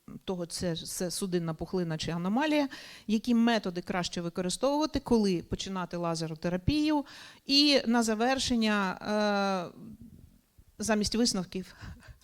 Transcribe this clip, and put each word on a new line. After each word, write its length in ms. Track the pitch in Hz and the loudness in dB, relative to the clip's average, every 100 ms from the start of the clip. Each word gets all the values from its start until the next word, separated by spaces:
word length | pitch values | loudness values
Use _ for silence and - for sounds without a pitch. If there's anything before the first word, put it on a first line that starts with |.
| - - | -18 -12
того, 220 | - 180 170 | -6 -6 -6
це, 300 | - 180 160 | -4 -2 -2
це 340 | - - 180 | -6 -6 -4
судинна 440 | - 196 175 165 | -4 -2 0 -2
пухлина 440 | 160 170 185 170 160 | -4 -4 -2 -2 -2
чи 120 | 160 | -4
аномалія, 580 | 170 180 233 311 302 269 - - - - | -2 0 2 2 2 0 -4 -18 -14 -2
які 280 | 214 247 | -2 2
методи 480 | 233 233 220 196 175 | 4 4 2 0 -6
краще 380 | - 185 170 180 | -4 -4 -2 -4
використовувати, 800 | 170 190 180 - 269 294 311 277 | -4 -2 -4 0 0 2 0 -2
коли 420 | - 233 202 170 | 2 4 4 0
починати 540 | - 190 196 190 175 175 | -2 -6 -4 -6 -6 -4
лазеротерапію. 1080 | 170 165 160 156 175 180 262 302 302 294 269 - - - - | -2 -2 -4 -4 -4 -2 0 2 2 0 -2 -14 -20 -18 2
І 340 | 277 294 277 - | 4 6 6 4
на 160 | 240 | 2
завершення, 960 | 220 214 247 262 - 233 220 208 190 - | 2 2 2 2 0 2 2 2 0 -4
е, 760 | - 214 208 202 196 185 165 - - - - - - _ _ _ - - | -2 0 2 2 2 0 -4 -12 -18 -16 -18 -20 -20 _ _ _ -20 -8
замість 360 | 208 214 202 | 0 2 2
висновків, 600 | 220 240 196 175 190 180 - - - - - | 2 2 0 -4 -8 -10 -14 -16 -16 -20 -20